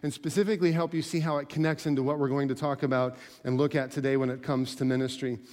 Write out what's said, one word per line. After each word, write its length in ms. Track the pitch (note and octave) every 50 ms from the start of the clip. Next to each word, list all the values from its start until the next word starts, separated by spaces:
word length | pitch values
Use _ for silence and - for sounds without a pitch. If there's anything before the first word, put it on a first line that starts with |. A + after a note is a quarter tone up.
and 100 | - D3
specifically 600 | - - - D#3+ D#3 F#3+ G3+ G3 A3 F3+ F3+ E3+
help 200 | D#3+ E3 E3+ E3
you 120 | E3 D#3+ -
see 160 | - - E3
how 180 | D#3 D#3+ D3+ C#3+
it 100 | C#3+ C#3+
connects 380 | - D3+ D#3 D#3+ D#3 D3 -
into 160 | D#3 D3 C3+
what 160 | B2+ C3+ D3+ D3+
we're 120 | C#3+ C3+
going 180 | C3 C#3 C#3 C3+
to 80 | C3
talk 260 | C3+ D3 D3 C#3 C3+
about 340 | - C3+ C3 B2+ B2+ B2+ B2+ - - - - - -
and 120 | B2+ B2+
look 200 | B2+ C#3+ D3 C#3+
at 160 | D3 C3 C3+
today 260 | - D3 C3 C3+ C3+ C3+
when 140 | C3 B2+
it 100 | B2 B2+
comes 320 | B2+ - C#3+ C3 C3 B2 - -
to 80 | C3+
ministry. 520 | C3 C3 B2+ C3 B2+ B2+ - - B2+ B2 A2 - -